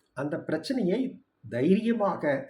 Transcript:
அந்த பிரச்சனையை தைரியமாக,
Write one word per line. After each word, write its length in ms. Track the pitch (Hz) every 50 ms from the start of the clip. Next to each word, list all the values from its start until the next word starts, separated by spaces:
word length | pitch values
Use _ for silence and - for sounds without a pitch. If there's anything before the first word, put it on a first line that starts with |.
| _ _ _
அந்த 260 | - 139 147 165 -
பிரச்சனையை 840 | - - 156 156 - - 269 254 214 175 185 240 262 - - - - _ _ _ - 113
தைரியமாக, 1000 | - 120 131 160 190 220 214 226 226 214 208 190 170 - - 151 139 135 - -